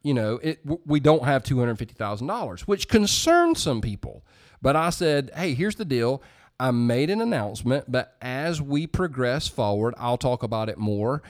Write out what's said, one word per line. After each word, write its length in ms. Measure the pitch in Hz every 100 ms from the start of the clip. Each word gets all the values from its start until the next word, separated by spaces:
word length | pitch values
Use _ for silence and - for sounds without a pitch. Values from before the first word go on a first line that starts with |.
you 100 | 147
know, 260 | 127 110 123
it, 220 | 156 156 143
w-, 160 | 165 147
we 140 | 151
don't 240 | 147 156
have 200 | 123 139
two 160 | - 127
hundred 180 | 120 110
fifty 180 | 113 -
thousand 320 | 107 104 135
dollars, 400 | 233 147 90 -
which 200 | 202 -
concerned 720 | 226 202 - 320 349 339 330
some 240 | - 117
people. 420 | 110 101 - 50 - _ - _
But 140 | 131 151
I 140 | 170
said, 420 | 160 165 143 135 151
"Hey, 180 | 180
here's 220 | 127 202 208
the 100 | 160
deal." 360 | 127 117 135 - - _ -
I 120 | 127
made 400 | 120 120 120 151
an 100 | 208
announcement, 680 | 226 160 104 104 120 139 -
but 240 | 127 - -
as 400 | 127 131 160 156
we 280 | 139 147 160
progress 600 | - 180 127 123 139 -
forward, 460 | - 107 104 117 -
I'll 220 | 120 123
talk 240 | 131 123
about 280 | 113 110 110
it 100 | -
more 420 | 107 104 110 147